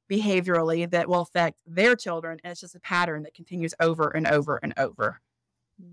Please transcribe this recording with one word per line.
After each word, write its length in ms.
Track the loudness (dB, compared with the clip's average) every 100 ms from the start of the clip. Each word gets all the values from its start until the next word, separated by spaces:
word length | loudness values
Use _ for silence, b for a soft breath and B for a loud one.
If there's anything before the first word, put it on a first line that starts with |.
| -4
behaviorally 800 | 0 2 2 2 2 2 0 0
that 180 | 0 2
will 120 | 0
affect 400 | 0 0 0 -2 -8
their 280 | 2 4
children. 460 | 4 0 -6 -8 -10
And 80 | -12
it's 100 | -14
just 140 | -16
a 60 | -16
pattern 420 | -4 0 0 -2
that 100 | -8
continues 420 | -16 -10 -4 -4 0
over 300 | 0 2 0
and 180 | 2 2
over 320 | 2 2 -2
and 140 | -4 -2
over. 440 | -4 0 -4 -4 _ _ _ _ _ _ -20